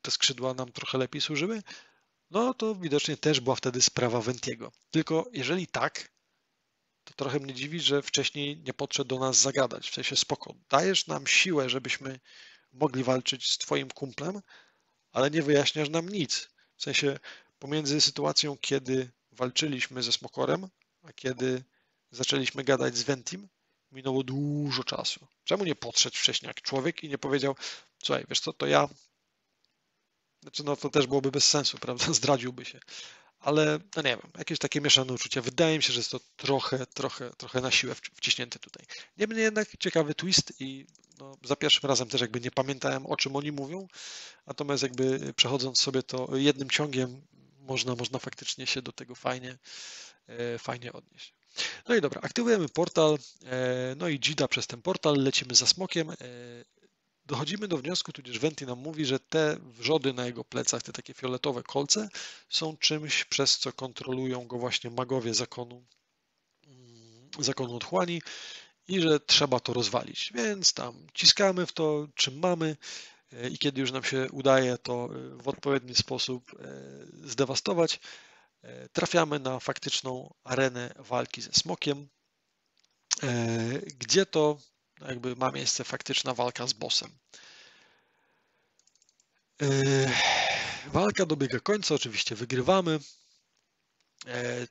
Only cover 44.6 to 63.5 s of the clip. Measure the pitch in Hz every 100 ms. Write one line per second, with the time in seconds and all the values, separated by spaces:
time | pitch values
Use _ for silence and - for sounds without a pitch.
44.6 | 143 143 131 123 131 131 139 127 120 135
45.6 | 131 123 - 131 - 131 127 135 143 139
46.6 | 139 - 151 131 127 127 - _ _ _
47.6 | 135 131 127 120 123 127 - - - -
48.6 | 127 - 123 - 131 123 131 127 127 127
49.6 | - - - - - - - 117 120 117
50.6 | - 127 120 - - - - _ _ -
51.6 | - - - 240 147 - - - 240 220
52.6 | 156 - 175 - 156 151 - - - 127
53.6 | 127 127 127 135 175 143 117 151 139 131
54.6 | - 123 147 185 156 147 135 - 127 123
55.6 | 123 - 185 175 160 165 127 123 120 120
56.6 | 120 _ _ _ _ _ - 139 147 202
57.6 | 208 165 131 180 - 147 127 117 139 156
58.6 | 135 123 139 156 147 131 - 156 151 151
59.6 | - 117 117 160 147 123 123 120 127 123
60.6 | 123 120 - - - 135 127 127 147 120
61.6 | - 139 143 214 214 - - - - -
62.6 | 160 156 - 156 151 - - - 139